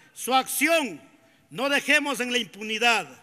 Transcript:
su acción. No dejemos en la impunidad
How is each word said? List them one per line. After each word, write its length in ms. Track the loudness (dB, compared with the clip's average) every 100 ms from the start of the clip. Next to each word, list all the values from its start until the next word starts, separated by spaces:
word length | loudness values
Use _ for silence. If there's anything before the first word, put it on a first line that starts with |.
| _
su 200 | -12 0
acción. 680 | 0 0 0 2 2 0 -6 -16 _ _ _ _
No 200 | -6 -2
dejemos 500 | 0 2 2 2 -2
en 120 | -2
la 80 | -2
impunidad 680 | -4 -8 -8 0 2 2 -2 -12